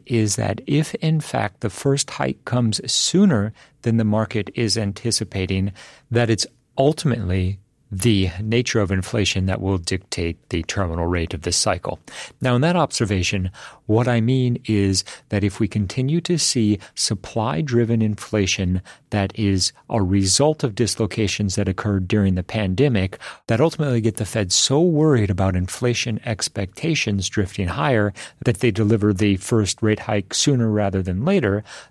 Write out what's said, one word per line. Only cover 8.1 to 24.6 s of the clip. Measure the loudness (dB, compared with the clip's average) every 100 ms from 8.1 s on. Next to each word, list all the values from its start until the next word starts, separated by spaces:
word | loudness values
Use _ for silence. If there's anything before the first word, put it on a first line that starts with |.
| 4 2 -2
nature | -2 0 0 0
of | 0
inflation | -2 -2 -2 0 0 -2
that | -2
will | -2 -2
dictate | -2 -6 -6 -4 -4 -6 -6
the | -6
terminal | -4 -4 -2 -2
rate | 0 0 -2
of | -4
this | -4 -2
cycle. | 0 -2 -4 -10 -12 -18 -16 -4
Now, | 0
in | 2
that | 2 2
observation, | 0 0 0 0 0 -2 -4 -8 -20 -10
what | 0 2 2
I | 2
mean | 2 2 0 -2
is | 0 2 2 0 -4 -12 -4
that | 0
if | 0 0
we | -2
continue | -2 -4 -2 -2 -2
to | 0 -2
see | 0 2 2 0 -4
supply-driven | -6 -4 -4 -4 -4 -2 -2 0 2 2 2
inflation | 0 -2 -2 0 0 0 0 -2 -4 -20 -6
that | -2 -2 0
is | 0 0 -2 -6 -4
a | -2
result | 2 2 2 2 2 2
of | -2
dislocations | 0 -2 0 -2 0 -2 0 -2
that | 0 -2
occurred | -2 0 0 2
during | 2 2
the | 0
pandemic | -2 -2 -2 2 2 2 0 -4 -18 -10 -2
that | 2
ultimately | 2 0 -2 0
get | 0
the | -2
Fed | -4 -2 0
so | 0